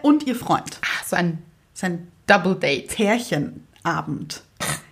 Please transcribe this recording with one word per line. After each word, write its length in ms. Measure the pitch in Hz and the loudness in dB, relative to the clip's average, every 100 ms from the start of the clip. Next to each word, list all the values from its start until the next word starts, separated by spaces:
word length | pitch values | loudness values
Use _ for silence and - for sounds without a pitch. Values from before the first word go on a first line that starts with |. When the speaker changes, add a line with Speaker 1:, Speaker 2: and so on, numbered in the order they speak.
Speaker 1:
und 240 | 285 302 294 | 4 4 2
ihr 100 | 247 | -4
Freund. 440 | - 160 - - | 0 0 0 -8
Speaker 2:
Ach, 200 | - - - | -6 -6 -2
so 100 | 180 | 0
ein 220 | 175 160 - _ _ | 0 -2 -10 _ _
Speaker 1:
So 120 | - 185 | -8 -6
ein 220 | 170 - _ - | -6 -10 _ 4
Speaker 2:
Double 280 | 196 175 185 | 6 6 0
Date. 340 | 151 139 - - | 0 0 -2 0
Speaker 1:
Pärchenabend. 1500 | 208 233 - 156 139 - - _ 175 160 156 151 151 - - _ - - - | 2 2 0 -2 -2 -8 -20 _ -4 -4 -4 -6 -8 -12 -16 _ -8 -8 -10